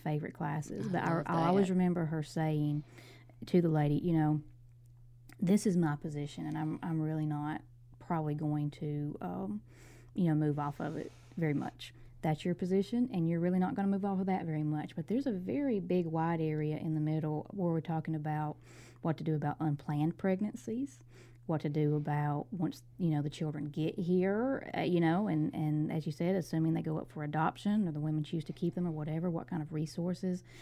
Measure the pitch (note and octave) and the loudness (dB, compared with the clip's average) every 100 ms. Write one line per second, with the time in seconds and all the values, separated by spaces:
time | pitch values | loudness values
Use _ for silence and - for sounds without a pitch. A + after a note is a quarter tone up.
0 | D#3+ D3+ - - D#3+ D#3 - G#3 G#3 E3+ | 0 -2 -2 -6 -4 -4 -4 -4 -2 0
1 | E3 E3 D3+ E3 E3 G3 F#3 F#3 F3+ F3 | 2 0 0 2 4 4 4 4 4 2
2 | D#3 D#3+ D3 E3 D#3 D3+ D3 D3 - - | 0 -2 -4 -2 0 2 2 0 -4 -18
3 | - - - - - F3+ E3 D#3 D3 C#3+ | -20 -20 -20 -16 2 4 6 4 4 2
4 | F3 D#3+ D3+ D3+ - - - - - - | 2 4 4 2 -2 -20 -20 -20 -20 -20
5 | - - - - F3 G#3 G#3+ F3 D#3+ D3 | -20 -20 -20 -4 4 4 4 4 2 0
6 | D#3+ D3 D3 - D#3 D#3 D#3 - F3 D#3+ | -4 -6 -6 -6 -6 -4 -4 -4 -2 0
7 | D#3 D#3 D3+ D3 D3 D#3+ - - - - | 0 0 0 -2 -4 -6 -10 -20 -20 -20
8 | - E3+ D3+ D3 D3+ D3+ D3 - D3+ D3 | -4 -2 -2 -2 0 0 -2 -4 -4 -4
9 | D3 - F3+ F#3 F#3+ G#3+ - - - - | -4 -6 -6 -6 -6 -6 -10 -20 -20 -20
10 | - - E3+ D3+ D3+ D3 D3 - D#3+ D#3+ | -10 0 4 4 2 0 -4 -4 -6 -6
11 | - - - - D#3 C#3+ - - - - | -10 -14 -14 -2 0 0 -4 -10 -18 -16
12 | - - D#3+ D3+ F3+ F3 F3+ F#3+ F#3+ A#3+ | -20 -6 -2 0 -2 -2 2 2 2 0
13 | B3 F#3 E3 E3+ F3 F#3 F#3 - G3 G3 | 0 2 2 2 2 4 2 2 0 0
14 | G3+ F#3+ G3 F#3 E3 D#3 D3+ D3+ - - | 0 0 0 0 0 0 0 0 -4 -8
15 | D#3 A#3 C#4 F#3 F#3 C4+ C#4 G#3 F3 F3+ | -2 0 0 -2 -2 -2 0 0 2 2
16 | E3 D#3+ E3 E3 D#3 D3+ D3+ D3+ D#3+ D#3 | 2 0 2 2 0 0 0 -2 -2 0
17 | D3+ D#3 D3+ D3+ - G3+ F3 E3 D#3+ D#3+ | 2 0 0 -4 -6 -2 0 0 0 -4
18 | D#3+ D#3 D3+ D3+ D3+ - - - - - | -2 -4 -2 -2 -2 -6 -16 -20 -20 -6
19 | E3 D3+ D#3+ D3+ D3 - D#3 C#3+ - D3 | -2 -2 0 0 0 0 0 0 -2 0
20 | D#3 - G3 F#3+ G#3 - - A#3 C#4 - | 0 0 0 0 -2 -6 -6 -4 -4 -8
21 | - - - - - B2+ D#3 D3+ D3 D3+ | -20 -20 -20 -18 -4 -2 0 2 4 2
22 | D3+ D3 D3 D3 - F3+ C#4+ - - - | 0 0 0 -2 -4 -2 -2 -4 -16 -2
23 | E3+ D3+ D3 - D#3 D3+ D3 D#3 D#3 - | 2 2 0 -2 -4 -4 -6 -2 -2 0
24 | E3+ F3+ F#3+ G#3 C4 C4+ - - - F3 | 2 4 4 2 0 -2 -4 -2 2 4
25 | E3 F3 G#3+ D#3 D#3 - D3+ D3+ D#3 E3 | 4 4 2 2 0 0 0 2 0 -2
26 | D#3 D3+ E3+ F#3+ - D#3+ D#3+ E3 D#3+ D#3 | -4 -2 0 0 0 0 2 0 -2 -4
27 | - D#3 D3 D#3 E3 - G3+ G#3+ F3+ D3+ | -6 -8 -4 0 0 0 0 2 2 0
28 | D#3 D#3 D3+ E3+ - - F3 F3+ F3 D#3 | 0 0 -2 -4 -6 -2 -2 0 -2 -2
29 | D3+ D#3+ F3+ D#3+ - E3+ D3+ D#3 D#3+ - | -4 -2 -2 -2 -4 -6 -4 -4 -4 -2
30 | F3 F3 F#3 F3+ - - | -2 -2 -2 -2 -6 -18